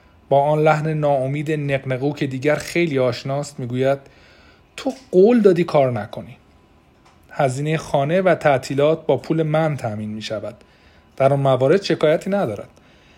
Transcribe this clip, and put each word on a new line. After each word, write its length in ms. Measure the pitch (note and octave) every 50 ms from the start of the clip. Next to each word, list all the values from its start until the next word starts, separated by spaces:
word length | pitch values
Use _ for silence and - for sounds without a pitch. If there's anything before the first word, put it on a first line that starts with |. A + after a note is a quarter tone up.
| _ _ _ _ _ -
با 140 | C#3 C#3 C#3+
آن 200 | D3 D3+ D3+ D3+
لحن 260 | D#3 D#3 D3+ D3 D#3+
ناامید 640 | D#3 D#3 D3+ D3 C#3+ C3+ B2+ C3 C#3 D3 D3+ D3 D#3+
نقنقو 600 | D3+ C#3+ C#3+ C#3 C3 C3+ C3+ C3 B2 C3 C#3+ D3
که 140 | - D#3
دیگر 280 | C3+ C3 C3 B2 C#3+ D3+
خیلی 440 | D3 - - - E3+ F3 E3+ C#3 C3
آشناست، 640 | B2+ B2+ A#2 - - C#3 C3+ C#3+ C#3+ - - -
می‌گوید: 380 | C3 A#2 B2 B2+ C3 C3+ C#3 C#3 - - _ _ - - _ _ _ _ _ _ _ _ _
«تو 160 | - - C4+ B3+ - - _
قول 300 | - F3+ F#3+ A3 B3 A#3+
دادی 240 | G#3 G3+ F#3 E3 F3
کار 280 | E3+ - D3+ C3+ C3 B2
نکنی. 440 | A2 G2+ G#2 - - G2+ E2+ B2 - _ _ _ _ _ _ _ _ _ _ _ _ _ _ _ _ _ _
هزینه 460 | - - D3+ C3+ B2+ C3 C#3+ D3+ D#3+
خانه 440 | D#3 - - - D3 C#3 C#3 E3 F#3+
و 140 | F#3 F#3 E3
تعطیلات 720 | F3 - D#3 C#3 B2+ - - C#3 C3+ C#3+ D3+ D#3+ D#3 -
با 100 | - D3+
پول 260 | D#3+ - - F3 D#3+ D#3+
من 340 | D#3 D3+ D#3 D#3+ D#3 D3+
تأمین 320 | B2 - A#2 G#2+ G#2+ G#2+ G#2+
می‌شود. 460 | G#2+ A2 G#2+ - A2 G#2 G2+ G#2 G#2 - - _ _ _ _ _ _ _ _ _ _
در 160 | - C3+ C3+ C#3+
آن 80 | C#3
موارد 420 | C#3 C3+ C3+ B2+ C3 C3+ E3 G3+ -
شکایتی 480 | - E3 D#3 - D3+ D#3 F3+ - G3
ندارد.» 380 | F#3+ G3+ F#3 C3 G#2 G2+ - - _ _ _ _ _ _ _ _ _